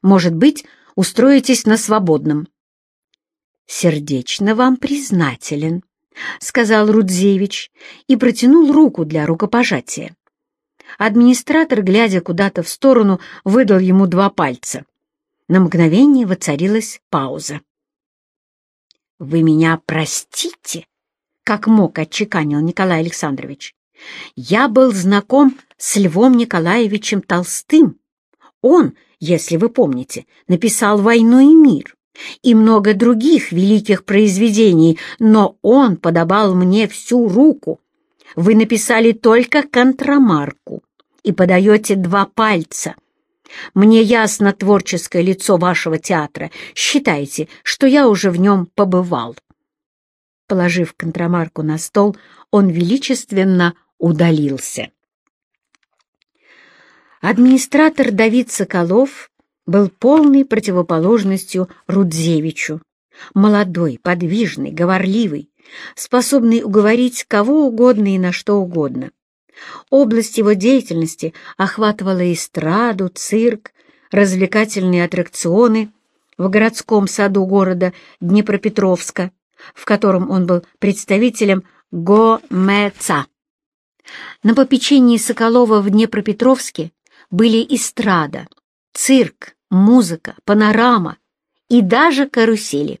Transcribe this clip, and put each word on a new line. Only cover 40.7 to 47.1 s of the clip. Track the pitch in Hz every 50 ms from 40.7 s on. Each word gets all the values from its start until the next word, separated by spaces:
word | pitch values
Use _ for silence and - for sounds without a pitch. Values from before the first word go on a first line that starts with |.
| - - _ _ _ _ _ _ _ _ _
и | -
подаете | 175 - 185 180 185 180 196 208 214 208 214 - 202
два | 196 185 175 180 202 196
пальца. | - _ - 220 220 208 175 156 _ - - - - - _ _ _ _ _ _ _ _ _ _ _ - - - - _
Мне | 185 202 214 226 226
ясно | 226 202 240 233 220 208 - - 208 196 196
творческое | _ 202 190 208 196 180 - - 170 - - - 180
лицо | 170 185 190 185 - - 202 175
вашего | 175 180 175 - - 175 160 160
театра. | - - 190 160 151 147 _ - - 156 - - - - -
Считайте, | - - - - - 277 240